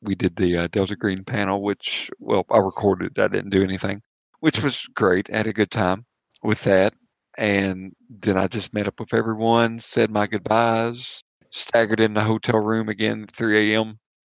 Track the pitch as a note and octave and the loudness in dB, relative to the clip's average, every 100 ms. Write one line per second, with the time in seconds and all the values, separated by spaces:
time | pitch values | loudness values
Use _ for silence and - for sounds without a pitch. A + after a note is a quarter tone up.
0 | G#2 F#2+ F#2 E2+ F2 F2 E2+ G#2 F#2+ G2+ | -6 -2 -2 0 0 0 -2 -2 -2 -2
1 | G#2 F#2+ G2 A#2 G2 G2 G2+ G2 - - | -4 -4 -4 -4 -2 -2 -2 -4 -6 -8
2 | - - G#2+ G#2 - A2 F#2+ - G#2 F#2 | -10 -12 -2 -2 4 2 2 0 0 0
3 | F#2 - G2+ G2 G2 G2 F#2+ F#2+ G2 G2+ | -2 0 0 0 0 2 2 -2 -6 -8
4 | _ _ _ - D#3 - C#3+ - - - | _ _ _ -2 0 0 -2 -4 -8 0
5 | G#2 F2+ - A2 G#2+ G#2 G#2 A2 F2+ G2 | 2 2 0 -2 -2 0 0 2 0 0
6 | - _ _ _ G#2+ G#2+ - F#2+ G2+ _ | -8 _ _ _ -2 0 4 4 4 _
7 | _ _ _ - G#2+ G2 G2 F#2 F#2+ _ | _ _ _ -4 0 0 0 -4 -10 _
8 | _ G#2+ G#2+ F#2+ F#2+ A2 - G#2+ G2+ - | _ -6 0 0 0 -4 -6 -4 -4 -6
9 | A2+ A2+ A2+ A2 A2+ A#2 A#2 A#2 - B2 | -4 -2 -2 -2 2 4 2 -2 -4 0
10 | A2 G#2+ G#2 G#2 - A2 A#2 A2+ A#2 A#2+ | 0 0 -2 -2 0 2 2 2 -2 -6
11 | B2 - - _ _ - - A#2 A2 A2 | -12 -14 -18 _ _ -10 0 2 2 2
12 | A2 G#2+ A2 A2 - A2+ G#2 A2+ G#2+ G2+ | 2 2 0 0 2 0 2 -2 -2 -2
13 | A2 A2 G#2 - A2+ G#2+ G#2+ G#2+ A2 G#2+ | -2 -4 -8 -4 2 4 4 2 -2 -8
14 | _ _ | _ _